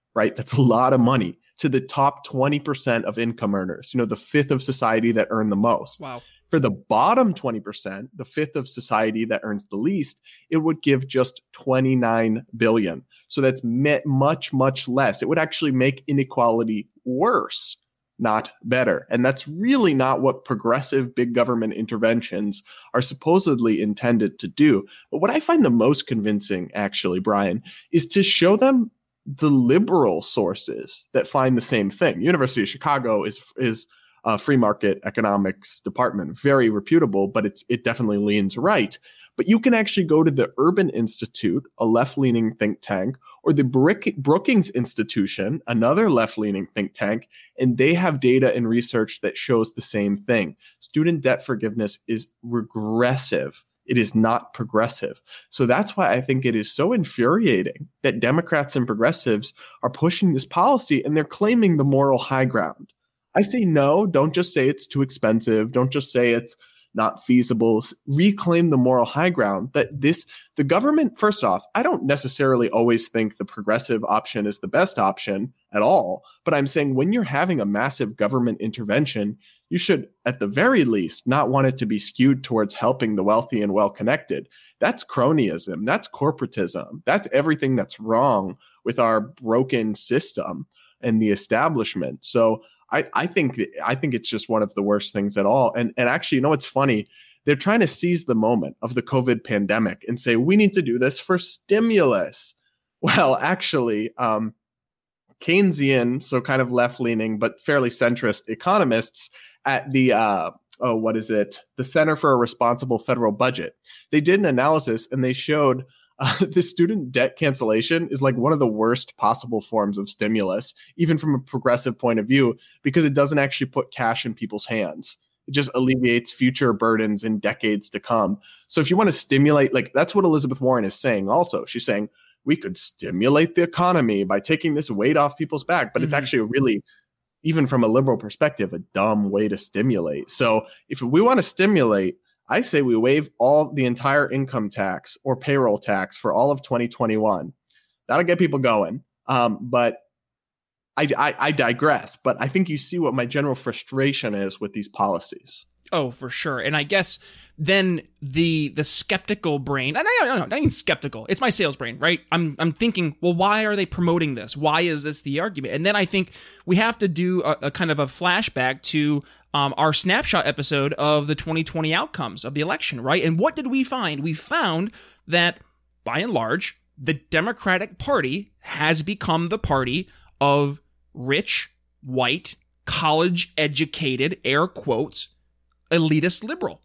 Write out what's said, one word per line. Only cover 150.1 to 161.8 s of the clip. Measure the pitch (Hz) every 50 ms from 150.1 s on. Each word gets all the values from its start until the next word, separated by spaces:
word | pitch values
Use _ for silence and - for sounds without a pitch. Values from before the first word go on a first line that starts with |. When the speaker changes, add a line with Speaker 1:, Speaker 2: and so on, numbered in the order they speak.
| _ _ _ _ _ _ _ _ _ _ _ _ _ _ _ _ -
Speaker 1:
I, | - 156 143 127 -
I, | 139 147 143 -
I | 135 151
digress, | 151 139 127 120 120 120 147 156 139 110 - - - - -
but | 135 120 -
I | 120 135
think | - 185 185 170
you | 151 139
see | - - 180 175
what | 165 131 117
my | 131 120
general | 123 135 147 139 143 127
frustration | - - 123 110 - - - 135 135 135 139 135 - - 113 104
is | 101 98 95 95 -
with | 104 98 -
these | 107 101 -
policies. | - - 101 98 92 82 - - - - - - - - - _ _ _ _ - -
Speaker 2:
Oh, | 165 143 123
for | 123 - 131 127
sure. | - - - 160 135 123
And | 87 131 151
I | 151 147
guess | 143 202 190 180 - - - - - - - - - _ -
then | 151 160 190 196 190 185 175 156 - _ _ -
the, | 147 139 131 160 170 170 160 156 151 135
the | - 147 151
skeptical | - - - - - 214 185 - - 208 208 - 165 147 143
brain, | 131 139 139 135 127 135 165
and | 247 370
I, | 427 494 480 -
no, | 466 269
no, | 202 151
no, | - 220
I | 294
mean | 302 -
skeptical. | - - - - 156 - - 147 - 110 110 -
It's | 190 -
my | 262 240
sales | - - 185 151 135
brain, | -